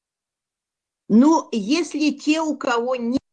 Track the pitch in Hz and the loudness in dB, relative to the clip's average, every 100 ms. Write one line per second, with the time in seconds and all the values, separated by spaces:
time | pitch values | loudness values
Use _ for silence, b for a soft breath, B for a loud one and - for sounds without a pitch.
0 | _ _ _ _ _ _ _ _ _ _ | _ _ _ _ _ _ _ _ _ _
1 | - 214 285 320 - 233 190 320 320 294 | 2 4 6 4 0 -6 -2 -2 -2 -2
2 | 302 277 285 311 320 - 262 233 240 254 | -2 -2 -2 -2 -2 -4 -2 -2 -2 -4
3 | 233 254 - | -4 -6 -8